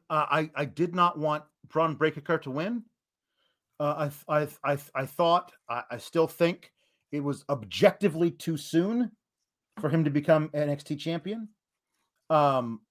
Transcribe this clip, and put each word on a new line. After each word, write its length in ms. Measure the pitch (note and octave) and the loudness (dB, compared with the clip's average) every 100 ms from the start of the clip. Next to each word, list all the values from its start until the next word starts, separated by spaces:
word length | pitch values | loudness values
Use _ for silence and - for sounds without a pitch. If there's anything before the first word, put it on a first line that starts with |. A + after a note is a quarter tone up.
| - | -4
uh, 160 | D#3 D3 | -2 2
I, 200 | D3+ D#3 | 0 0
I 100 | C#3+ C#3+ | -4 -6
did 280 | G#2 F3 | -2 -2
not 240 | F3+ F3 F3 | 2 2 2
want 240 | D3+ D3+ - _ - | -2 -4 -6 _ -6
Bron 260 | D#3+ D#3+ | 0 0
Breakker 420 | C#3+ D#3 D3+ C#3+ D#3+ | 2 0 0 -2 -2
to 140 | D3 | -2
win. 320 | C3+ F3+ A#3+ - _ _ _ _ _ _ _ _ - | -6 -6 -6 -10 _ _ _ _ _ _ _ _ -4
Uh, 140 | D3 D3+ | -4 -2
I 80 | D3+ | -4
th-, 160 | C#3+ - | -6 -2
I 100 | D3+ | -2
th-, 140 | D3 - | -2 -4
I 140 | C#3 C#3+ | -4 -4
th-, 140 | - | -4
I 120 | C3 C3+ | -8 -6
thought, 460 | - E3+ E3+ - - - | 0 4 4 0 -14 -10
I, 140 | A#2+ - | -8 -8
I 40 | A#2+ | -10
still 300 | - E3 D#3+ | -4 0 0
think 440 | - E3+ - - _ _ _ _ | 2 0 0 -10 _ _ _ _
it 80 | D3 | -4
was 260 | C#3+ C#3 - | -4 -4 -4
objectively 800 | C#3+ G#2 F2 F#3 - G3+ D#3+ E3+ | -6 -6 4 4 4 0 2 0
too 280 | - - D#3+ | 0 -4 -4
soon 520 | - E3 F#3 A#3 A3+ - _ _ _ _ _ - | 0 0 2 0 -2 -6 _ _ _ _ _ -6
for 80 | D#3 | 0
him 160 | D#3+ | 2
to 60 | D3 | 2
become 400 | C#3+ D3 D#3 D3+ | 2 4 2 2
N 160 | D3+ D3 | -2 -2
X 160 | C#3+ | -4
T 120 | - D3 | -6 -8
champion. 520 | D#3+ E3 F#3 A3+ G#3+ _ _ _ _ _ _ _ - | -6 -6 -6 -10 -12 _ _ _ _ _ _ _ 0
Um, 520 | D#3 C#3+ C3+ A#2+ A2+ _ | 4 4 2 -2 -6 _